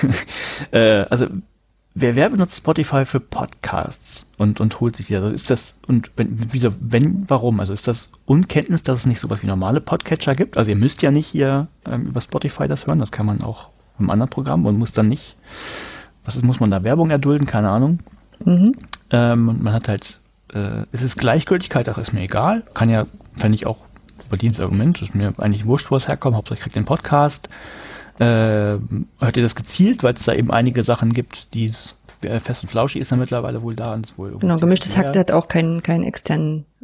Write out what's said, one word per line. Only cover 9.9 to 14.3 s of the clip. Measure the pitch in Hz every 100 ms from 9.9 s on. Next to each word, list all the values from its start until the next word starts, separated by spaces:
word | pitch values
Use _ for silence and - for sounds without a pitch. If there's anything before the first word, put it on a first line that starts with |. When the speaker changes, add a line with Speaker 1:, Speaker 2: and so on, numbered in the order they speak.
| 170 - 160 -
Speaker 1:
gibt? | 139 196 -
Also | 107
ihr | 101
müsst | 117 -
ja | 143
nicht | 147 156
hier, | 151 135 139 156 _ -
ähm, | 123 131
über | 127
Spotify | - 151 143 - 139
das | 143 -
hören, | 156
das | 110
kann | - 107
man | 104
auch | 113 110 - _ _ -
im | 98
anderen | 104 131